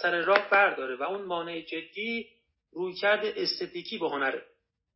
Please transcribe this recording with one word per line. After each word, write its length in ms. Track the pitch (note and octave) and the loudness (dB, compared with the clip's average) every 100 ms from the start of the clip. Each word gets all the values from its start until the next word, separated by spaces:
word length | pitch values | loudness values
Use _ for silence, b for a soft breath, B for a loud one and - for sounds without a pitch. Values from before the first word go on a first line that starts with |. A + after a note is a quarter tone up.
سر 200 | F3 F3 | 0 2
راه 280 | E3 G3+ - | 4 4 6
برداره 460 | G3+ G3 - C3 | 6 6 2 -4
و 80 | B2 | -4
اون 180 | D3+ G3+ | -4 -6
مانع 400 | F#3+ E3+ E3 E3 | -4 -4 -4 -8
جدی 680 | - D#3+ E3 G3 A3+ A#3 G#3 _ _ _ _ | -8 -8 -8 -6 -4 -6 -8 _ _ _ _
رویکرد 540 | D#3+ F#3 F3 G3+ G#3 | -6 -6 0 2 4
استتیکی 720 | G#3+ G3 F3 - F3+ F3 - A3 | 0 -2 -2 -2 -6 -8 -8 -4
به 120 | D#3 | -2
هنره 360 | C#3 C3+ - - _ _ _ _ | 0 -2 -2 -8 _ _ _ _